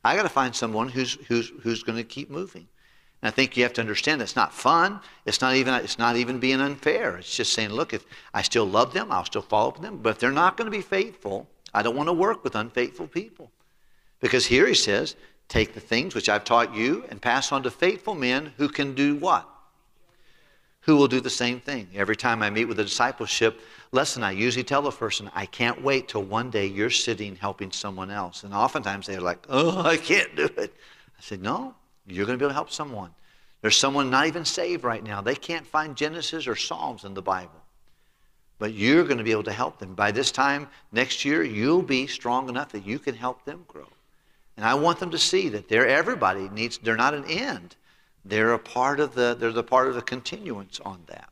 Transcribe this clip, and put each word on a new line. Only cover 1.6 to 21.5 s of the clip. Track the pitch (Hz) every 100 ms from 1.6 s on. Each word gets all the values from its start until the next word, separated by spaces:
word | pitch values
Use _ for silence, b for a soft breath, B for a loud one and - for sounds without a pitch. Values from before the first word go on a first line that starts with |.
who's | 117 110
gonna | - 113
keep | 113 135 147
moving. | 143 190 87 - b b b b b
And | 110
I |
think | 120 135 123
you |
have | 123
to | 120
understand | 113 101 - 151
that's | 104 123
not | 104
fun. | - 131 165 185 202 B B -
It's | -
not | 131
even, | 131 127
it's | 123 104 -
not | 120 120
even | 123 127
being | 131 135
unfair. | 139 143 151 190 208 90
It's | - -
just | 113
saying, | - 107
"Look, | 110 165
if | 107 - B B
I | 104
still | - 120 101
love | 104 131
them, | 175 110
I'll | 92
still | 85 -
follow | - 107 127
up |
with | 143
them. | 196 180
But | 113
if | 104
they're | 123
not | 139 180 185
gonna | 226
be | 214
faithful, | 185 196 220 - 101 98 - _ -
I | 104
don't | 110 127
wanna | 156
work | 170 196 226
with | - 110
unfaithful | 117 123 123 - 160
people." | 175 220 - - _ _ _ _ _ _ _
Because | 123 123
here | - 127 226
he |
says, | 196 - 101 156 - b b _
"Take | 117 110
the | 104
things | - 117 175 113
which | 104
I've | 104
taught | - 117 117
you | 107 120 196 -
and | 104
pass | 120 127 -
on | 139
to | 127
faithful | - 180 202 - 180
men | 123 131 151 -
who | 147
can | 147 139
do | 131 143
what?" | 147 175 127 - - _ _ _ _ _ b b b b b b b
Who | - 147
will | 139
do | 127
the | 123
same | - 120